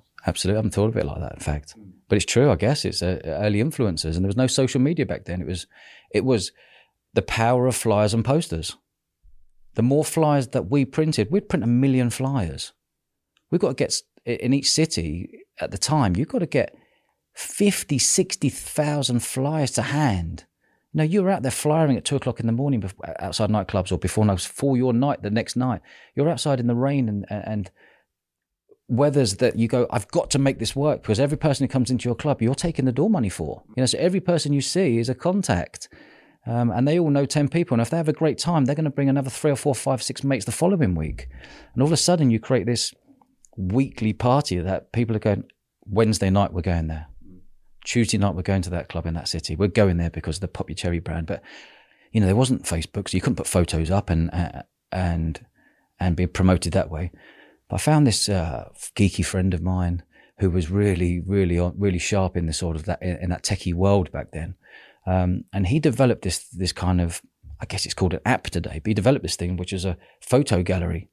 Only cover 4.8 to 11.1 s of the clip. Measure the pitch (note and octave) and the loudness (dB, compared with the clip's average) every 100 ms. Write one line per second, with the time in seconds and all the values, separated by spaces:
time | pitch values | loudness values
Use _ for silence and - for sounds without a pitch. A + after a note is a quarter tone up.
4.8 | C3+ E3 A#2+ - - F2 D#2 F2+ - _ | 2 2 -2 -4 -6 -6 -4 -6 -8 _
5.8 | - - _ G#2+ B2+ A#2+ F#2 - _ - | -20 -20 _ 0 2 2 0 -10 _ -20
6.8 | _ _ _ - - - A2+ B2+ B2+ A#2 | _ _ _ -2 -2 0 2 4 2 0
7.8 | A#2 G#2 G#2+ A#2 A2 D3 D#3+ E2 D#2+ - | 2 2 2 2 2 0 0 -6 -8 -12
8.8 | _ _ _ _ - - - _ - - | _ _ _ _ -20 -20 -20 _ -8 -2
9.8 | A#2 C#3+ D3+ - D3+ C#3+ B2 B2+ F2+ C#3+ | 2 2 2 2 2 2 0 -2 0 0
10.8 | C3 - D#3 | 0 0 0